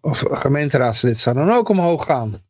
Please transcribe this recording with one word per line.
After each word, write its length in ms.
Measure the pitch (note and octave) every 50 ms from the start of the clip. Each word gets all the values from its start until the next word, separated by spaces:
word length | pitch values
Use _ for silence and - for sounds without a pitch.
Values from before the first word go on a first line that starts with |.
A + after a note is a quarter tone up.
of 220 | - D3 - - - -
gemeenteraadslid 880 | - - - C3+ C#3+ D3 D3 C#3 D3 C3 B2 A#2 A2+ - - B2 A2+
zou 180 | - - B2+ B2
dan 160 | C3+ D#3 G3
ook 180 | A#3 B3 A3+ A3+
omhoog 360 | G3+ F#3 F3 E3+ E3+ D3 -
gaan. 280 | - D3 B2 A2+ G#2+ G2+ - - _